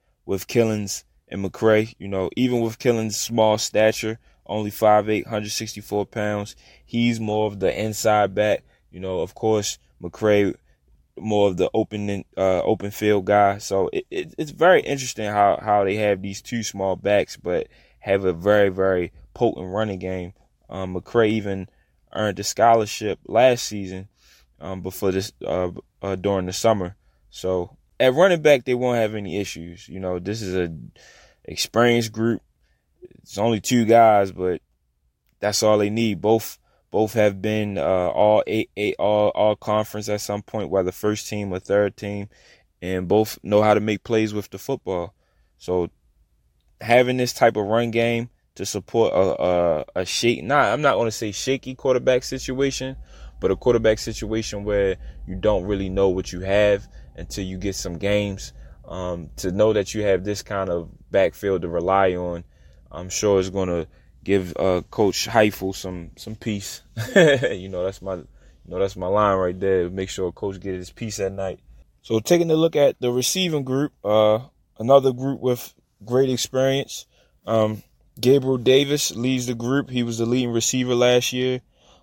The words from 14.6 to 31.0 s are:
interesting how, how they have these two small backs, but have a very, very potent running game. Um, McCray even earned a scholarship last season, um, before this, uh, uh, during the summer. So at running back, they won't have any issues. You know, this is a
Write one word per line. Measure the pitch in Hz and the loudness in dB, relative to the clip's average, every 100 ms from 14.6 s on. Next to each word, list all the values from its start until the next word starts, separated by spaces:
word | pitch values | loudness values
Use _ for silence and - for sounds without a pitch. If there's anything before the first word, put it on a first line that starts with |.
| 170 170 | 4 4
interesting | - 139 127 - 104 | 2 -4 -6 -8 -4
how, | 104 101 - | 2 2 2
how | 107 104 | 2 2
they | 98 104 | 2 0
have | 104 95 | 0 0
these | 98 98 | -4 -12
two | - 120 | -8 -8
small | 107 98 95 | -8 -6 -4
backs, | 87 98 104 78 - | -2 0 2 0 -6
but | 90 87 - _ _ _ | -4 -4 -4 _ _ _
have | - 98 | -2 0
a | 95 | 0
very, | 82 98 104 101 | 0 2 4 2
very | 92 95 92 85 - - | 0 0 0 -4 -10 -18
potent | - 117 - 92 | -2 -2 -2 -6
running | 98 110 95 | -4 -4 -6
game. | 92 92 90 - _ _ - | -8 -8 -10 -14 _ _ -14
Um, | 95 92 | -10 -8
McCray | 92 - 120 110 | -8 -4 2 2
even | 107 101 95 92 _ _ _ _ | 0 -4 -6 -8 _ _ _ _
earned | - 107 95 | -4 -4 -4
a | |
scholarship | 101 - 117 117 107 - 107 90 - | -6 2 6 6 2 -4 -6 -6 -2
last | 110 127 120 | 4 4 4
season, | - 107 95 92 98 _ _ _ _ _ | -2 -8 -8 -10 -14 _ _ _ _ _
um, | 80 95 | -12 -10
before | 90 - 101 | -10 -2 0
this, | 95 101 - | 0 -2 -6
uh, | - 87 90 87 - _ | -4 -2 -2 -6 -18 _
uh, | 98 95 | -6 -4
during | 98 98 90 | -2 0 -2
the | |
summer. | 90 113 107 90 - _ _ _ | 0 2 2 -2 -12 _ _ _
So | - 92 92 87 _ _ - | -8 -4 -4 -4 _ _ 0
at | 131 | 2
running | 131 190 170 | 6 4 4
back, | 151 139 | 4 4
they | 127 | 2
won't | 123 127 120 | -2 0 0
have | 107 | 0
any | 107 101 92 | -2 -6 -4
issues. | 95 85 85 85 - | -6 -8 -14 -16 -16
You | 92 | -8
know, | 92 90 | -6 -4
this | 92 113 | -4 -6
is | 98 | -4
a | 92 87 80 58 - | -2 -2 -6 -16 -20